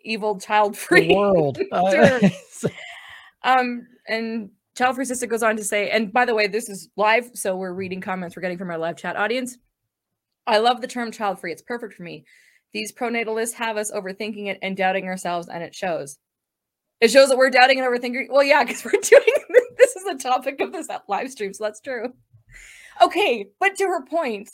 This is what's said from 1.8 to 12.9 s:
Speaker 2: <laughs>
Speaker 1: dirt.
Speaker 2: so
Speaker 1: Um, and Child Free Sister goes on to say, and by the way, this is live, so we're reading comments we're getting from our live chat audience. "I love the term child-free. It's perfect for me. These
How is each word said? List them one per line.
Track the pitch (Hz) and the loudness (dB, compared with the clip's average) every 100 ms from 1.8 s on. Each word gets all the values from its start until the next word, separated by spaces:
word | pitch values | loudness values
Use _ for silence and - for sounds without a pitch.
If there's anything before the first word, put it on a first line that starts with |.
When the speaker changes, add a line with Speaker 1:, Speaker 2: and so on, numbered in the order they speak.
| 185 | 2
Speaker 2:
<laughs> | 294 277 254 | 4 4 6
Speaker 1:
dirt. | 202 - - | 2 0 -10
Speaker 2:
so | - - - - - - - - _ | -10 -8 -8 -18 -20 -20 -20 -20 _
Speaker 1:
Um, | 247 254 247 240 - _ - | 0 2 0 -4 -12 _ -8
and | 220 226 226 196 _ _ - | -6 -4 -6 -10 _ _ -2
Child | 254 254 | -2 0
Free | |
Sister | 262 247 240 | -4 -4 -4
goes | 226 | 0
on | 226 220 | 0 0
to | |
say, | 202 208 196 | -2 -2 0
and | 220 208 | -2 0
by | 247 247 | 0 2
the | |
way, | 220 202 | 2 0
this | 208 240 | -2 -6
is | 196 - - | -12 -10 0
live, | 214 233 240 | 2 2 0
so | - 202 185 | -6 -6 -4
we're | 185 | -6
reading | 180 185 185 | -8 -8 -8
comments | 196 185 170 170 | -8 -8 -8 -8
we're | |
getting | 185 175 | -8 -8
from | 185 | -8
our | 165 | -6
live | 165 170 | -6 -6
chat | 180 - | -8 -4
audience. | 214 254 254 - _ _ _ _ _ _ _ _ - | -2 -2 -6 -12 _ _ _ _ _ _ _ _ 0
"I | 214 | 2
love | 233 240 | 2 0
the | 254 | -4
term | 247 233 | -8 -8
child-free. | 226 208 185 175 | -6 -6 -6 -8
It's | 156 | -10
perfect | - 240 214 | -10 -10 -10
for | - | -14
me. | 170 151 - _ _ _ _ | -16 -16 -20 _ _ _ _
These | 214 214 | -10 -10